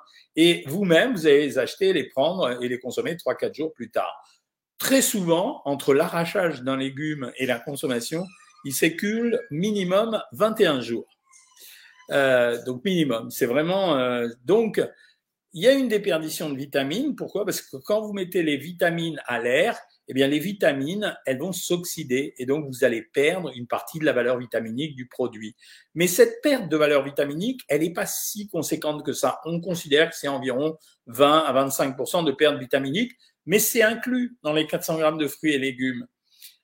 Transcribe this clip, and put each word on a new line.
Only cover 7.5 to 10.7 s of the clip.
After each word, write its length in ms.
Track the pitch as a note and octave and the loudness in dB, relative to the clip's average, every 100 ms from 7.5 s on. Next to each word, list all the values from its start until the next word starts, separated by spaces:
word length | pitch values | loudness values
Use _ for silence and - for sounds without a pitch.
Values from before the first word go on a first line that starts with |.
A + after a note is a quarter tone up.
| A#2+ | -2
consommation, 680 | - C#3 C#3+ A#2+ A#2 D#3+ F#3 - - _ C#3+ | -4 -6 -4 -2 -4 -6 -6 -12 -20 _ -8
il 80 | |
s'écoule 680 | C3 E3 E3 G3+ A3 A#3+ A3 - | 0 0 0 -2 0 0 -2 -2
minimum 720 | D3 G#3 G#3 F3+ F#3+ A3+ G#3+ - | -4 -2 0 2 2 2 -2 -6
vingt 280 | C3+ G#3+ G#3+ | 0 0 4
et 60 | |
un 160 | F3+ | 2